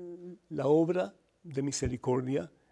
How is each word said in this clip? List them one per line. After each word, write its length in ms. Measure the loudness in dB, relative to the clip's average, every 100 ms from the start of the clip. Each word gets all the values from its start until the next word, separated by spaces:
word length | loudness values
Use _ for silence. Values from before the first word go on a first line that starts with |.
| -14 -12 -14 -16 -10
la 180 | -2 4
obra 480 | 6 4 2 -2 -6 _ _
de 200 | -10 -4
misericordia 880 | -2 -2 -2 -2 0 0 2 -2 -4 _ _